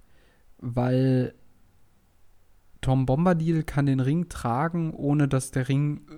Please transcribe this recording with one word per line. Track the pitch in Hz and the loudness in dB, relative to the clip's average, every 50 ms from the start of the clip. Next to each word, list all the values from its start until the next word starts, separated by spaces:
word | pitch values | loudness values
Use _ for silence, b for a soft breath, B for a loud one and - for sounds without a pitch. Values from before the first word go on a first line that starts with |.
| - _ - - - _ _ _ _ - - - | -20 _ -20 -20 -20 _ _ _ _ -20 -20 -12
weil | - 123 120 123 123 127 127 131 131 131 127 127 123 120 - _ - - - _ - _ _ _ - _ _ _ _ _ _ _ - - _ - _ _ - _ _ - - - | -12 -6 -4 -2 0 2 2 2 4 4 4 2 0 -2 -6 _ -20 -20 -20 _ -20 _ _ _ -20 _ _ _ _ _ _ _ -20 -20 _ -20 _ _ -20 _ _ -20 -18 -4
Tom | - 131 131 131 131 | -2 0 2 2 2
Bombadil | 131 131 151 170 185 180 160 160 165 165 156 156 | 0 0 2 2 2 2 2 0 0 0 0 -2
kann | - - 143 143 | -2 -2 0 0
den | 139 135 131 | 2 2 2
Ring | 127 135 151 175 170 - | 0 0 0 0 -2 -4
tragen, | - - - 120 117 131 151 170 170 170 160 160 - | -8 -6 -4 -2 -2 0 -2 -2 -2 -2 -4 -4 -4
ohne | - 139 143 143 151 143 | -4 0 0 2 2 2
dass | 139 135 135 131 - | 2 0 -2 -2 -2
der | - 135 127 - | -4 -4 -2 0
Ring | 135 139 147 147 147 147 - - - | 0 0 0 0 -2 -6 -10 -18 -20